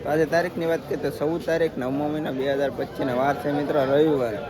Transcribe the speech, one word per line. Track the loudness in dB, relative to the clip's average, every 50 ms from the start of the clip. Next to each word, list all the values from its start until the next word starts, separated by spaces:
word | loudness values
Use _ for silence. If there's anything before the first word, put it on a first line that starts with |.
| -2
તો | 0
આજે | 2 2 2
તારીખની | 2 2 0 0 0 -2 -2 0
વાત | 0 0 0
કરીએ | -2 -4 -6 -2
તો | -2 -4
ચૌદ | -4 -2 -2 -2 -2 -2 -2
તારીખ, | 0 0 2 2 0 0 -2
નવમો | -4 -2 -2 -2 -2 -2
મહિનો, | -2 -2 -4 -4 -4
બે | -2 0 0 0
હજાર | 2 0 -2
પચીસને | -2 -4 -6 -6 -4 -4 -2 -2 0
વાર | 2 2 2 0
છે | 0 -2 -2
મિત્રો, | -2 0 -2 0 2 2 2
રવિવાર. | 4 6 6 6 6 4 2 2 0 -2 -4 -8